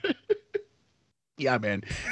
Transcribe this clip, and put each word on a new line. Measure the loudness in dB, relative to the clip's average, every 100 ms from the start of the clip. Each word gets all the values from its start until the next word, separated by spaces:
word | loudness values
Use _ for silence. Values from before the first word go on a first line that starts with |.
| -2 -4 0 -2 0 -6 -8 _ _ _ _ _ _ -2
Yeah, | 2 2
man. | 2 0 -2 -6 4